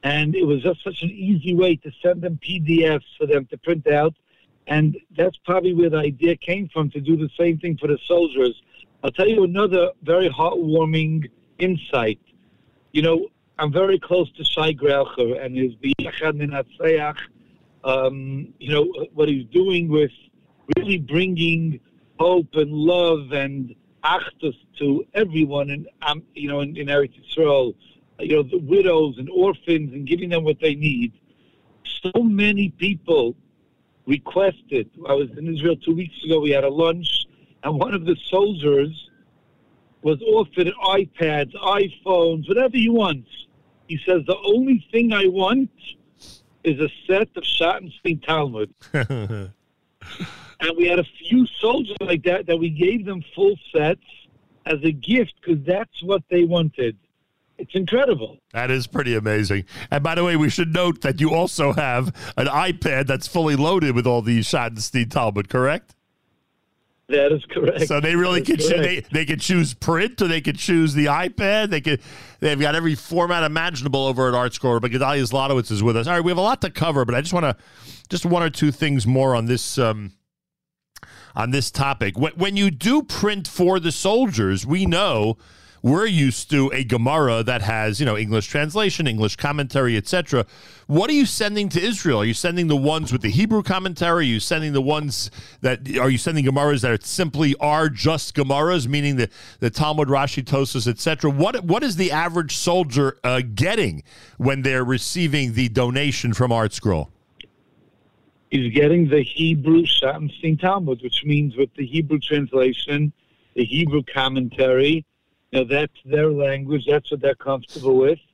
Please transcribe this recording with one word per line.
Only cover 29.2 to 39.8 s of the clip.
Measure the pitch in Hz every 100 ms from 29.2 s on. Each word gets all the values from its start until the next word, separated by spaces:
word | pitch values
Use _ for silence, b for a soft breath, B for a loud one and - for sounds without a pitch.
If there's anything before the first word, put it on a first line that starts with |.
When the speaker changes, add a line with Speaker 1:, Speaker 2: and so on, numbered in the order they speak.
| 131
Speaker 1:
orphans | 370 190 180 - 165 147
and | 131 135
giving | 170 185
them | 170
what | 156 147
they | 160
need. | 143 151 127 120 - _ b b b b _ - -
So | 180 202
many | 233 196 208 202 196
people | - 190 190 - 160 120 - _ _ _ _ _ _ -
requested. | 139 - 180 196 - _ 135 107 - 165
I |
was | 139 135 131
in | 160
Israel | 160 160 165
two | -
weeks | 165 175 -
ago. | 156 160
We | 151
had | 139
a | 139
lunch, | 143 165 170 165 - - b b b
and | 139 151
one | 254
of | 202
the | 160 170 -
soldiers | 185 202 185 147 139 147 160 - _ _ _ _ _ _ _